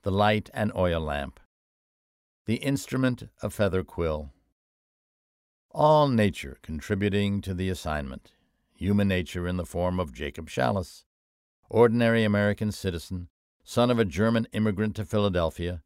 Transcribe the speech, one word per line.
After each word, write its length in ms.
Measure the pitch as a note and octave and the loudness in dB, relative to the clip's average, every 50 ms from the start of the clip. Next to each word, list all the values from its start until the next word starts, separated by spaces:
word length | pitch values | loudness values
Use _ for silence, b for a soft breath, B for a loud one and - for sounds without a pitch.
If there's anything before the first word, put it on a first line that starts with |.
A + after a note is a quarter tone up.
The 100 | _ G2+ | _ 0
light, 380 | F#2+ G2 G#2 G#2+ G#2+ G#2+ - - - | 2 2 4 4 2 2 -2 -6 -4
an 160 | C3 G#2+ G#2+ - | -4 -4 -2 0
oil 240 | F2+ F#2 F2+ E2+ E2 | 0 0 2 0 0
lamp. 400 | D#2 D2+ D2 C#2+ C#2 C#2+ - - _ _ _ _ _ _ _ _ _ _ _ _ _ _ _ _ _ _ _ _ _ | -2 -4 -4 -4 -6 -8 -12 -18 _ _ _ _ _ _ _ _ _ _ _ _ _ _ _ _ _ _ _ _ _
The 80 | - A#2 | -4 -4
instrument, 760 | - - C#3 C#3 C3+ - - C3 C3 C3 B2+ B2 - A2 G#2 _ _ - | -2 -2 -2 -4 -4 -4 -4 -2 0 0 0 -2 -4 -10 -20 _ _ -10
a 80 | G#2 | -8
feather 320 | - - G#2 G2 F2 F#2+ D#2 | -2 0 0 0 0 -2 -4
quill. 480 | - - - E2+ D#2+ D#2 D2+ D2+ C#2+ _ _ _ _ _ _ _ _ _ _ _ _ _ _ _ _ _ _ _ _ _ _ _ _ _ _ _ _ | -4 -6 -4 -2 -2 -2 -4 -8 -12 _ _ _ _ _ _ _ _ _ _ _ _ _ _ _ _ _ _ _ _ _ _ _ _ _ _ _ _
All 380 | - - D3+ D3+ D#3 D3+ D3 | 0 4 6 6 6 6 6
nature 500 | C#3 B2 A2+ G#2 G2 - - - C2+ C2 _ - | 4 4 4 4 2 0 -4 -12 -14 -14 _ -12
contributing 760 | - D#2+ D#2 - - G#2 F#2+ G2+ G#2 F#2+ G2+ G2+ G2+ G2+ G2 | -10 -10 -10 -4 -4 -2 0 0 0 2 0 0 0 -2 -2
to 120 | - G2 F#2 | -4 -4 -4
the 160 | F2 F#2+ F#2+ | -2 -2 -2
assignment. 640 | F2+ - - D#2+ D2+ D2+ C#2+ C2 B1+ - _ - _ _ _ _ _ _ _ _ _ | -4 -4 -4 -4 -4 -4 -6 -8 -10 -14 _ -20 _ _ _ _ _ _ _ _ _
Human 320 | _ F#2 F#2+ G#2 G2+ G2+ | _ 0 2 2 2 2
nature 400 | G2 F#2+ F2+ F2 - - F2+ F2 | 2 2 0 -2 -4 -6 -6 -4
in 100 | F2+ F2+ | -2 -4
the 100 | F2+ E2+ | -4 -6
form 320 | - - F2 F2 F2+ F2+ F2+ | -6 -4 -2 -2 0 0 -2
of 140 | F2+ D2 A#1+ | -4 -4 -6
Jacob 360 | - D2+ C#2+ - - D#2+ D#2 | -8 -8 -8 -8 -10 -14 -8
Challis, 560 | - C3 B2+ A#2+ G#2+ G2 F2+ - - - _ _ _ _ _ _ _ _ _ _ _ _ _ _ | -2 0 0 0 0 -2 -6 -8 -14 -20 _ _ _ _ _ _ _ _ _ _ _ _ _ _
ordinary 540 | - A2 A#2+ A#2 A2+ A#2+ A#2 A2+ A2+ A#2 A2 | 4 4 4 6 4 2 2 2 4 4 4
American 480 | G#2+ G2+ G2+ G#2 G#2 G2+ - A2 G#2+ | 4 4 4 2 2 0 0 -4 -4
citizen, 580 | G2 - - F#2+ E2+ E2 - - F#2 F2+ F2 - _ _ _ _ _ _ _ | -4 -4 -4 -4 -4 -4 -8 -8 -10 -10 -10 -12 _ _ _ _ _ _ _
son 280 | - - B2 A#2+ B2 | -4 0 2 2 4
of 80 | B2 A2+ | 4 2
a 60 | A2 | 2
German 420 | F#2 D2 F2+ A2 A2+ A#2 A2+ A2+ - | 0 2 2 2 2 2 0 -2 -2
immigrant 440 | - G#2+ G#2+ A2 G2 F2+ G#2+ G#2+ - | -2 0 0 0 0 0 -2 -2 -2
to 100 | A2 G2 | -6 -6
Philadelphia 760 | - - G#2+ G2+ G2+ F2+ F2 E2 D#2+ - - F2 F2 F2+ E2 _ | -2 0 2 2 2 2 2 0 0 -2 -4 -6 -6 -6 -8 _